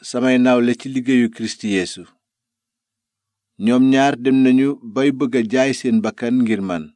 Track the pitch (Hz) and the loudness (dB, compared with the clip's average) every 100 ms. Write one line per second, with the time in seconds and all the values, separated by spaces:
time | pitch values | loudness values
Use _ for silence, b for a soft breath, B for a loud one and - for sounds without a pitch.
0 | - 123 127 127 127 123 120 117 135 131 | -6 -2 0 2 4 2 2 -2 -6 -6
1 | 123 131 117 - 110 - 107 98 90 - | 0 2 2 -2 -10 -8 -4 -4 -4 -10
2 | 85 _ _ _ _ _ _ _ _ _ | -20 _ _ _ _ _ _ _ _ _
3 | _ _ _ _ _ _ 104 127 131 135 | _ _ _ _ _ _ 0 2 4 4
4 | 139 131 127 131 131 131 135 139 120 104 | 2 0 0 2 4 4 2 -4 -8 -2
5 | 139 135 135 123 113 127 135 127 127 113 | -2 0 -2 -2 -2 0 0 -2 0 0
6 | 107 - 120 127 117 107 95 85 76 | -2 -6 -4 -2 0 -2 -4 -6 -8